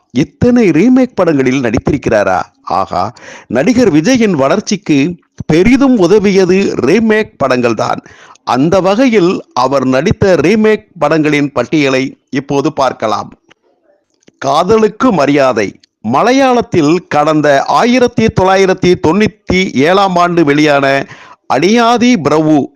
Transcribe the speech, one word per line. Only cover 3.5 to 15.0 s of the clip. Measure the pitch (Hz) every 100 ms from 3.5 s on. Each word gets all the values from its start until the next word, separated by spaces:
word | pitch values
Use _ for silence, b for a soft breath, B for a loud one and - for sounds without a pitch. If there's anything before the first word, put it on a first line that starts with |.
| 117 180 240 226
விஜயின் | 151 180 262 214
வளர்ச்சிக்கு | 156 135 196 - 202 - 143 156 175 _ - -
பெரிதும் | 156 214 262 269 240
உதவியது | 170 208 202 190 175 190 202 -
ரீமேக் | 123 214 220 214 214 -
படங்கள் | 135 127 120
தான். | 110 123 110 - B B B
அந்த | - 123 165 190
வகையில் | 180 202 269 220 175 190 -
அவர் | 123 131 139 127
நடித்த | 131 180 - 202 165
ரீமேக் | 156 220 214 214 _ 160
படங்களின் | 151 160 151 147 143
பட்டியலை | 127 120 160 139 131 135 - -
இப்போது | 139 135 139 131
பார்க்கலாம். | - 127 117 110 101 90 - _ _ _ _ _ _ _ _ _ -
காதலுக்கு | 135 147 185 220 214 214